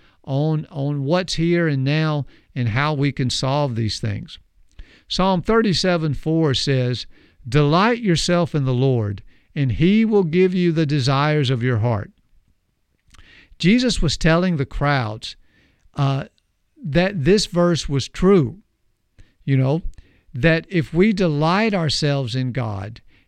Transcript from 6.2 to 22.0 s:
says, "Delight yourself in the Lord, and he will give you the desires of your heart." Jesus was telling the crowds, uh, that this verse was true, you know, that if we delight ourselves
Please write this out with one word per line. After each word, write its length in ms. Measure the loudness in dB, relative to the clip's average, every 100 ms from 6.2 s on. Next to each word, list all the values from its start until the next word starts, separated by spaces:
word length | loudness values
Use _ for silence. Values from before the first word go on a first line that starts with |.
| -2 0 0
says, 520 | 0 0 0 0 -4 -10 -20 _ _ -2
"Delight 540 | 2 4 4 2 2
yourself 540 | 0 0 2 0 0
in 100 | -2
the 80 | 0
Lord, 500 | 2 2 0 -2 -6 -14 -20 _
and 200 | -4 -2
he 320 | 2 4 4
will 180 | 4 2
give 320 | 2 2 2
you 160 | 2 2
the 160 | 2 0
desires 640 | 0 2 2 2 2 0
of 120 | 0
your 160 | 0 0
heart." 340 | 0 -2 -6 _ _ _ _ _ _ _ _ _ _ -20 -20 -20 _ 0
Jesus 420 | 4 4 2 0
was 160 | 0 0
telling 400 | 2 2 2 -2
the 80 |
crowds, 680 | -4 -2 0 0 -2 -8 -14 -18 _ _ _ _ _
uh, 320 | -4 -2 -2 -6 _ _ _ _ _
that 400 | -2 0 0 0
this 220 | 2 2 2
verse 420 | 0 2 0 -2
was 200 | -4 -6
true, 500 | 0 4 4 2 -6 _ _ _ _ _ -20 -20 _
you 120 | -2 0
know, 260 | 2 -2 -4 -10 -18 _ _
that 340 | -2 0 0 0
if 260 | -4 -2
we 180 | 2 2
delight 600 | 2 0 0 0 0 0
ourselves 600 | -2 -2 -2